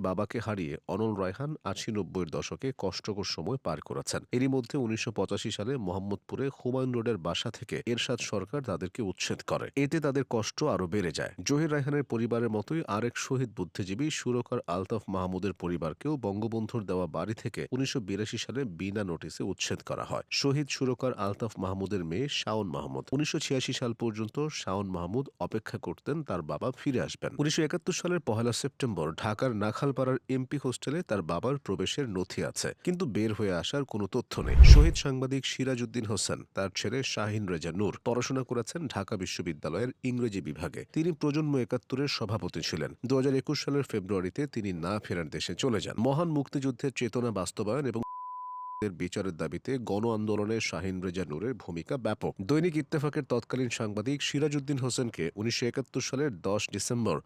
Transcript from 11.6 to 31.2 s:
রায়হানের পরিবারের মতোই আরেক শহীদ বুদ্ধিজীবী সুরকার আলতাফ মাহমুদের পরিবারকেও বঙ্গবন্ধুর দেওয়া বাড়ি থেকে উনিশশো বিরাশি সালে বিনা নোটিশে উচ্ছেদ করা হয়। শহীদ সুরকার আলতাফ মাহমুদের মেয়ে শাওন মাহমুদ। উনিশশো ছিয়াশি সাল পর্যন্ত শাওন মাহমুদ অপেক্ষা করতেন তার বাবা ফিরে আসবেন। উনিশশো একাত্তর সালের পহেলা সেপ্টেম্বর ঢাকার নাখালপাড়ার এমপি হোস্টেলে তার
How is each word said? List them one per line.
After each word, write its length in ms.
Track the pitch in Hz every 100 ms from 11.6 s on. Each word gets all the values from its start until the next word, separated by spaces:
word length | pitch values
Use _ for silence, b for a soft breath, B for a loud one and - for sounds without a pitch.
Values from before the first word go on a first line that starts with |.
| 160
রায়হানের 300 | 147 139 147 135
পরিবারের 380 | 117 117 117 117 107
মতোই 260 | - 160 - 101
আরেক 180 | 120 - -
শহীদ 240 | 131 123 101
বুদ্ধিজীবী 480 | 87 - 92 98 151 -
সুরকার 400 | 123 123 - 120 -
আলতাফ 280 | 90 95 113 -
মাহমুদের 400 | 92 92 92 98 -
পরিবারকেও 500 | 87 85 80 - 143 147 107
বঙ্গবন্ধুর 560 | 101 110 110 110 120 95
দেওয়া 160 | 92 87 80
বাড়ি 180 | 92 110
থেকে 200 | - - 71
উনিশশো 240 | 127 135 143 95
বিরাশি 300 | 98 107 110
সালে 160 | - 117 127 82
বিনা 220 | 95 104 95
নোটিশে 320 | 80 80 - 113
উচ্ছেদ 300 | 90 - 87 -
করা 160 | 65 -
হয়। 140 | 117 - -
শহীদ 280 | 139 139 143 -
সুরকার 360 | 127 123 127 117
আলতাফ 280 | 98 101 113 -
মাহমুদের 400 | 95 95 95 101 80
মেয়ে 160 | 87 143 -
শাওন 280 | - 110 98 69
মাহমুদ। 280 | 69 65 -
উনিশশো 240 | 135 151 160
ছিয়াশি 280 | - 131 - 123
সাল 120 | 123 113
পর্যন্ত 340 | 120 107 107 - 151 -
শাওন 260 | - 95 101 90
মাহমুদ 300 | 87 117 139 - 87
অপেক্ষা 320 | - - 107 -
করতেন 300 | 82 - 160 143
তার 140 | 90 76
বাবা 180 | 73 117 -
ফিরে 200 | 147 123 69
আসবেন। 260 | - - 135
উনিশশো 200 | 147 156 156
একাত্তর 300 | 180 - 175
সালের 200 | 180 175 -
পহেলা 240 | 110 120 113
সেপ্টেম্বর 480 | 143 - 127 87 78 80
ঢাকার 280 | 107 107 135 107
নাখালপাড়ার 560 | 107 - 143 135 131 131 - 131
এমপি 220 | 127 143
হোস্টেলে 340 | 131 - - 156 -
তার 140 | 98